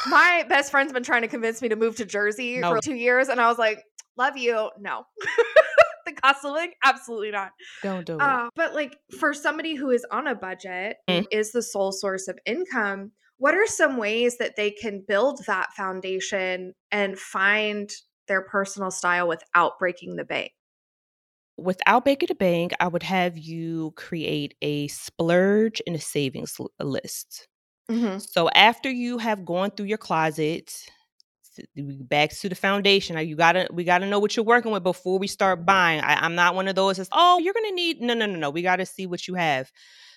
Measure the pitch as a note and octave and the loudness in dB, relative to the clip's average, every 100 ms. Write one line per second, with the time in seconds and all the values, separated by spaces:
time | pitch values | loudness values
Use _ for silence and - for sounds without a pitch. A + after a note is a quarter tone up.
0 | C4 D#4 F4 F4 B3 C#4 C#4 C#4 C#4+ B3+ | 2 6 6 4 2 2 2 0 0 -2
1 | B3 A#3+ A3+ A#3+ A3+ A3+ A#3 G#3+ A3+ A3 | 0 0 0 -2 -4 -2 -2 0 0 -2
2 | G3 G3+ G#3 G#3+ B3 B3+ F3 E3+ D4+ B3 | -6 -2 -2 -2 -6 -2 0 0 -2 -2
3 | A#3+ B3 C4+ B3 A#3 A#3 A3 G#3 - - | 2 2 2 2 2 2 0 -2 -10 -20
4 | - - B3+ C4+ A#3+ A3+ A3 - G3 B2+ | -14 -4 -2 -2 -2 -2 -2 -8 -10 -10
5 | - A4 F#4+ - A#4 D#5 - - E5+ - | -10 -12 -4 0 4 6 6 6 4 2
6 | F4 D4 C4+ C#4 C#4+ D4 F4 - C4 B3 | -14 0 2 2 -2 -4 -6 0 2 2
7 | B3 A3+ G#3+ G#3 F#3+ - - - G3 F#3 | -4 -8 -6 -6 -8 -12 -20 -10 -6 -6
8 | E3 D#3+ C#4 B3+ A#3+ D#4 E4 C4+ C4+ - | -6 0 0 0 -2 -4 -4 -4 -6 -10
9 | _ - D#4 D4 D#4 D4+ D#4+ C#4+ C#4 A#3+ | _ -4 -2 -2 -2 -4 -4 -4 0 0
10 | - A3 D4 A3 F#3 F#3 F#3+ F3+ G3+ - | 0 -4 -4 -6 -8 -12 -10 -8 -8 -6
11 | - F3 G#3 G#3+ G#3+ A#3+ A3+ G3+ G3 G3 | -2 -2 0 -2 -2 -2 -4 -2 -2 -2
12 | G3+ F#3+ F#3+ F3+ F#3+ C#4+ F#4 B3 G#3 G3 | -4 -4 -8 -10 -6 -6 -4 -2 -2 -4
13 | G3+ _ _ - C#4 F4 A4 - D4+ B3+ | -10 _ _ -2 2 4 2 2 2 2
14 | G#3 A3+ A#3+ A#3+ A#3 - G#3 G#3 A3+ G3+ | -2 0 0 0 -4 -2 -4 -4 -8 -8
15 | G3 G3+ C4 B3+ - F#3+ - - F#3+ F#3 | 0 2 2 0 -4 -2 -4 -4 -6 -6
16 | F#3+ F#3+ - G3 F#3 F#3 F#3 - _ G#3 | -6 -6 -4 -4 -2 -4 -8 -16 _ -2
17 | G3 F#3+ - G3 G3 G#3+ G#3+ G#3 G3+ - | -2 -4 -8 0 2 2 0 -4 -8 -12
18 | - _ - F#3+ F#3+ G3+ G3 G3+ F#3+ F#3 | -20 _ -4 -4 -2 -2 -4 -4 -6 -2
19 | F3+ F3 F3 E3 - F3 D#3+ - F3+ F3 | 0 0 0 -2 0 2 2 0 -4 -4
20 | F3+ F3 - D3 - _ _ _ _ _ | -10 -10 -6 -6 -8 _ _ _ _ _
21 | _ _ _ _ _ - F3+ F3+ - A#3 | _ _ _ _ _ -8 -4 2 6 6
22 | C#4 C#4 F4 D#4+ F#3 E3+ F3 - F3 E3 | 4 2 0 0 2 2 0 0 -2 -2
23 | E3 F#3 F3+ E3 D#3+ E3 E3 E3 D#3 - | -2 0 0 -2 -10 -8 -6 -4 -6 -10
24 | - E3+ D3 D3+ C#3+ - D3 D3 D3 - | -10 -6 -4 -4 -6 -6 -4 -2 -4 -8
25 | - - E3 F3+ F#3+ G#3+ A3 - - D#3+ | -10 -2 2 4 4 4 2 -2 -6 -6
26 | - D3 C#3 - - - - - C#3+ C3 | -4 -2 -2 -4 -10 -10 -12 -8 -6 -6
27 | - - - - - _ _ _ - A3+ | -6 -12 -14 -20 -20 _ _ _ -6 -2
28 | A3+ F#3+ - F3+ E3 - A3+ - C4+ B3 | -2 -4 -4 0 4 6 6 4 -4 -4
29 | A#3+ A#3+ A3+ G#3 E3+ F3 G3+ G3+ G3+ G#3+ | -4 -4 -4 -4 -4 -2 -2 -4 -6 -6
30 | - E3 D#3+ D#3 D#3 E3+ - - - _ | -2 0 0 0 -2 -4 -8 -18 -20 _
31 | _ _ _ _ _ - - C#3+ C#3+ C#3 | _ _ _ _ _ -20 -18 -12 -12 -12
32 | B2+ D3 D3+ - G3 F#3 G3 G3+ G3+ G3 | -2 0 0 -2 -8 -2 0 2 4 4
33 | G3 E3 D#3+ D3+ E3 F3+ - E3+ F3 F3+ | 2 -4 -4 2 4 4 0 -2 2 2
34 | G3 G3+ G#3 - A3 A#3+ A3+ G#3 F3+ F3 | 2 0 0 0 4 2 2 -2 -2 -2
35 | F#3 F#3+ F#3+ - G3 F3+ E3+ F#3+ F3 D#3 | 0 0 0 0 0 2 4 6 4 4
36 | C3+ D3+ E3 E3+ F3 F#3 F#3+ F#3 F#3+ F#3+ | 2 2 2 4 4 4 0 2 2 0
37 | F#3 D4+ F4 F4+ E4+ A4+ G#4+ F4+ E4+ A#3+ | 0 4 6 6 2 -2 -2 -2 -2 -2
38 | A#3+ A#3 G#3 F3 D3 D#3+ F3+ F3+ F#3 - | -2 0 -2 -2 -4 -2 0 0 -2 -8
39 | F#3 F3 - F3+ E3 C3 C3 _ - - | -8 -8 -6 -2 0 0 -2 _ -20 -20
40 | - | -20